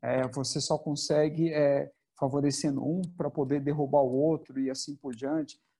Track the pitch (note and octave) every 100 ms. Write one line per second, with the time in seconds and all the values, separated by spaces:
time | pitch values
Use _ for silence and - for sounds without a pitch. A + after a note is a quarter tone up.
0 | B2 B2+ C3 C#3 B2+ D3+ - D3+ D#3 C#3+
1 | - D3+ D3+ D#3+ E3 D3+ C#3+ C#3 C#3+ _
2 | _ - C3+ C#3+ C#3+ C3+ D3+ C3+ C3 F3
3 | F3 - D3 D#3 C3 C#3+ C#3 D3+ C#3 C#3+
4 | C3 C3 D#3 D#3 D#3 C3+ C3+ C3 - C#3+
5 | C3+ A2+ C3+ D#3+ C#3+ - _ _